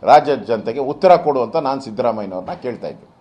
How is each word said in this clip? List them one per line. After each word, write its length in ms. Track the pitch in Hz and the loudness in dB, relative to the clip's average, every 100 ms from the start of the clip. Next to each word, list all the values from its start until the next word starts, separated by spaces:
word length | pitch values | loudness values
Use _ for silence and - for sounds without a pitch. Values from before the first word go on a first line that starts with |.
ರಾಜ್ಯದ 400 | - 143 143 135 | 6 6 6 -4
ಜನತೆಗೆ 380 | 104 113 104 120 | -2 -4 -4 -6
ಉತ್ತರ 360 | 135 147 185 175 | -6 0 4 4
ಕೊಡು 260 | 151 135 | 4 0
ಅಂತ 140 | 113 160 | 0 -2
ನಾನು 240 | 143 135 | -2 -6
ಸಿದ್ದರಾಮಯ್ಯನವ್ರನ್ನ 720 | 131 104 120 113 98 92 92 | -8 -4 -2 -2 -6 -10 -10
ಕೇಳ್ತಾ 340 | 175 - 113 80 | -10 -10 -8 -10
ಇದ್ದೀನಿ. 260 | 67 - _ | -12 -20 _